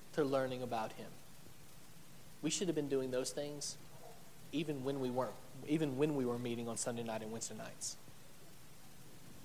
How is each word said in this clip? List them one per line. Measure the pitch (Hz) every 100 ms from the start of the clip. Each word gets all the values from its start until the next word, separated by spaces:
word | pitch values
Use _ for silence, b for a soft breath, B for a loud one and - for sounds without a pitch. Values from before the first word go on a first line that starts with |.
| -
to | -
learning | 139 135 131 127
about | 123 117 110
him. | - 107 - - - - - - - - - - - - -
We | 151
should | - 180
have | 156
been | 143
doing | 135 131
those | 127 131
things | - 147 147 - - - - - - - - -
even | 143 143 139
when | 127 139
we | 127
weren't, | 123 127 - - 135 131
even | 156 151 127
when | 151 147
we | 120
were | 120
meeting | 123 117 117
on | 113
Sunday | 127 120
night | 117 110
and | 110
Wednesday | 113 - 110
nights. | 110 - - - - - - - - - - - - - - - - -